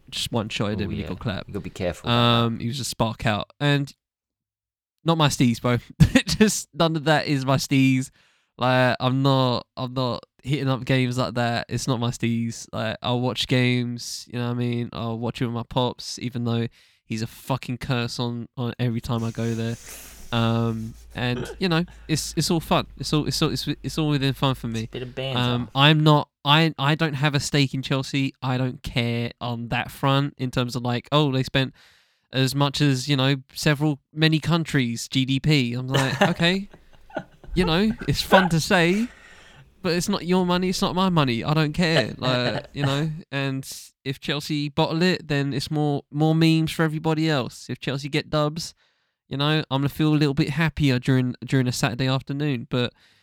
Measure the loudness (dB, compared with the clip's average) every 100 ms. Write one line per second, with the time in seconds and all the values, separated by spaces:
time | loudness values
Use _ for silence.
0 | -12 -8 -4 -4 -4 -4 -4 -4 -4 -6
1 | -8 -6 -6 -6 -8 -10 -10 -4 -4 -4
2 | 0 2 4 4 2 -2 -4 -6 -6 -4
3 | -4 -2 -2 -2 -4 -2 0 2 -2 -8
4 | _ _ _ _ _ _ _ _ _ _
5 | 0 2 2 4 4 4 0 0 -2 4
6 | 6 6 2 4 4 4 -6 0 0 2
7 | 2 2 2 0 2 0 4 4 6 4
8 | 0 -10 _ _ _ -4 0 4 2 2
9 | 0 2 4 4 2 0 -4 -10 -8 -4
10 | -4 -4 -10 _ -4 -2 0 -2 0 2
11 | 2 0 -2 -2 -2 -2 -4 -4 -2 -2
12 | -2 -2 -2 -2 -2 -6 -10 -8 -6 -6
13 | -4 -2 -2 -4 0 2 2 2 -2 -6
14 | -10 -12 -10 -8 -6 -4 -4 -4 -6 -6
15 | -6 -6 -6 -4 -4 -4 -4 -2 -2 -4
16 | -10 -10 -8 -6 -2 -2 -4 -8 _ _
17 | -10 -8 -8 -10 -6 -6 -6 -8 -4 -4
18 | -4 -4 -6 -6 -10 -8 -6 -2 -2 -2
19 | -4 -4 -4 -4 -4 -2 -4 -8 -12 -18
20 | -18 -18 -6 -2 0 0 0 -4 -8 -14
21 | -14 -6 -4 -4 -6 -4 0 0 -2 -8
22 | -4 -4 -2 -4 0 -2 2 0 0 -8
23 | -2 0 0 0 0 -2 -4 -6 -6 -2
24 | 0 0 0 0 0 0 -4 -6 -6 -8
25 | -10 -8 -6 -2 0 0 -2 4 6 8
26 | 6 4 2 _ 2 4 4 0 0 0
27 | 0 0 0 0 0 2 2 -2 -2 -2
28 | -2 -2 -2 -4 -4 -2 -2 -6 -6 -2
29 | -2 -2 -4 -6 -8 -6 -4 -4 -4 -2
30 | 2 2 0 -4 -4 -2 -2 -2 -4 -4
31 | 0 2 2 0 0 0 -2 -4 -20 _
32 | _ _ _ -2 0 2 0 2 2 2
33 | 0 0 2 0 -4 -2 0 2 0 -2
34 | _ 0 2 2 2 0 0 0 0 -2
35 | -2 0 0 0 4 4 2 -2 -2 0
36 | 0 2 2 2 0 0 -4 -14 -20 -20
37 | -14 -12 -12 -16 -4 0 2 2 2 0
38 | -2 -2 4 4 6 2 2 4 4 2
39 | -2 -6 -20 -20 -20 -20 -20 _ -2 -2
40 | 0 -2 0 2 2 0 0 0 -2 0
41 | 2 4 2 2 0 2 2 2 2 2
42 | 0 -2 -2 0 0 -4 -6 -4 -2 0
43 | -2 -6 -8 -4 -4 -4 -8 -14 -16 _
44 | -10 -6 -4 -4 -4 -4 -2 0 0 2
45 | 2 0 -2 -2 0 -2 -4 -2 0 -2
46 | -4 0 2 4 4 4 2 0 0 0
47 | -2 0 0 0 -2 -8 -12 -8 -6 -6
48 | -4 -4 -2 0 0 -2 -10 -14 _ _
49 | _ _ _ -2 0 0 0 0 0 2
50 | 2 4 4 2 0 0 -2 2 2 2
51 | 2 2 2 -4 0 0 2 0 -2 0
52 | -2 -2 -4 -4 -2 -4 -4 -2 -4 -6
53 | _ _